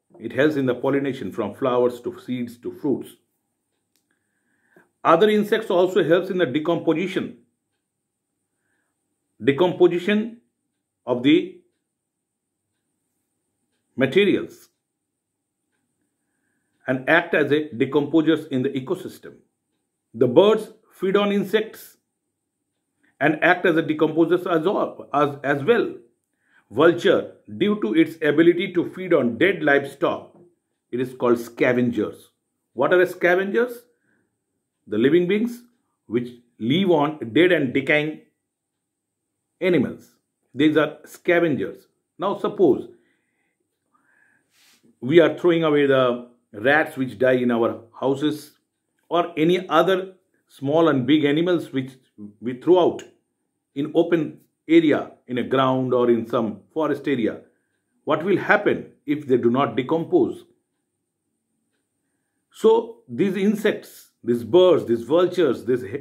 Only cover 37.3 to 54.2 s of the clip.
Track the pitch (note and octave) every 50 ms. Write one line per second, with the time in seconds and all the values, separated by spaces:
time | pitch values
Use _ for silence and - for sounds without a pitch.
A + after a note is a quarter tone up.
37.3 | G#2+ D3+ F3 F3+ F3 D#3 C#3+ A#2+ A2+ C3+ C3+ - D3+ D3+ D3 D#3 D#3 - _ _
38.3 | _ _ _ _ _ _ _ _ _ _ _ _ _ _ _ _ _ _ _ _
39.3 | _ _ _ _ _ - E3 F#3 F3 C#3+ G#2+ E2+ E2 - - _ _ _ _ _
40.3 | _ _ _ _ - B2 D3+ D#3 D3 D#3 D3 - - - - - - - - F3+
41.3 | E3+ F3 E3+ D#3+ C3+ G2+ F#2 F2 G2 - _ _ _ _ _ _ _ - E3+ G3+
42.3 | F#3+ - - G#3 G#3+ - F#3 C#3 A2+ - - - - _ _ _ _ _ _ _
43.3 | _ _ _ _ _ _ _ _ _ _ _ _ _ _ _ _ _ _ _ _
44.3 | _ _ _ _ _ _ _ _ _ _ _ _ _ - A#2+ B2+ D#3+ E3+ D#3 D3
45.3 | D3+ - - F3+ E3 E3 E3 D#3 D3 D3 C#3+ C3+ C3+ C3 B2+ B2 A#2+ A#2+ A#2+ -
46.3 | _ _ _ _ - G#2 G#2+ C3+ D3 D#3 D#3 D#3 - C3 C3 B2+ G#2 G2+ C3 C3
47.3 | C3 B2 B2 B2 A#2+ A#2 A#2 A2 - - - _ _ - - C3+ C#3 C3+ D3+ D3+
48.3 | D3 D3 - - _ _ _ _ _ _ _ _ _ _ _ - D3+ E3+ E3+ -
49.3 | - C#3+ D#3+ F3 F3+ F#3 F#3 - D3 D#3+ E3+ F#3 F#3+ F#3 F#3+ F#3+ - _ _ _
50.3 | _ _ _ _ _ - C3+ C#3 D3+ E3 E3 D#3 C#3+ C3 A#2 B2+ D#3 D#3 C#3+ C#3+
51.3 | C#3+ D#3+ E3+ F3+ F3 D#3 D#3 - C3 C3+ C3 C3+ - - _ _ _ - G#2 G#2
52.3 | - - G#2+ B2 B2+ B2+ - D#3 F#3 F3+ E3 C3 - - - - _ _ _ _
53.3 | _ _ _ _ _ _ _ _ - C#3 D#3 D3 - E3 E3 E3 F3 E3